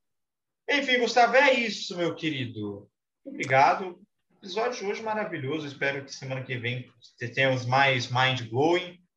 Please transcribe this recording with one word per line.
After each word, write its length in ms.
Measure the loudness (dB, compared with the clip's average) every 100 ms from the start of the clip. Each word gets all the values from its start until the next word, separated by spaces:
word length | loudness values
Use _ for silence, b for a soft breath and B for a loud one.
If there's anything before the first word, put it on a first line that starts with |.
| _ _ _ _ _ _ -2
Enfim, 300 | -2 2 2
Gustavo, 380 | 4 6 6 6
é 160 | 6
isso, 440 | 4 2 -4 -8 -4
meu 180 | -2
querido. 760 | -2 -4 -4 -6 -8 -8 -10 -16 _ _ _
Obrigado. 760 | -14 -8 2 6 6 4 -4 -12 _ _ _ _
Episódio 400 | -10 -4 -4 -4
de 80 | -6
hoje 160 | -6
maravilhoso. 640 | -4 -4 -6 -6 -6 -6 -8
Espero 380 | -4 -4 -4
que 80 | -8
semana 280 | -12 -10 -8
que 140 | -8 -6
vem 340 | -6 -8 -10 _ -20 -12
te-, 100 | -8
tenhamos 380 | 0 2 0 2
mais 440 | 4 4 2 0
mind-blowing 880 | 0 0 0 -4 0 2 2 -2 -12 _